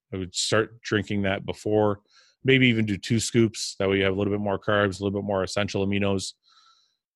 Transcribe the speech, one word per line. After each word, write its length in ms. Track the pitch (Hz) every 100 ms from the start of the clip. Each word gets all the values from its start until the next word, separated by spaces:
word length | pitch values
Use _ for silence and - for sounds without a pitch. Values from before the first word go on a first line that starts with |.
| _
I 40 | 98
would 180 | 92 -
start 460 | - 110 110 117
drinking 400 | - 107 95 104
that 240 | 98 98 -
before, 560 | 90 107 107 104 101 _ _ _ _
maybe 240 | 127 131 127
even 180 | 113 110
do 120 | 98
two 220 | - 117
scoops. 560 | - 120 113 - - -
That 120 | 98
way 80 | 98
you 60 |
have 100 | 95
a 40 | 95
little 160 | 101
bit 80 | 101
more 180 | 104 98
carbs, 400 | - 104 101 90
a 40 |
little 180 | 101 101
bit 40 | 101
more 180 | 98
essential 420 | 92 - 104 104 98
aminos. 480 | 101 101 98 - - _ _ _ _ _ _ _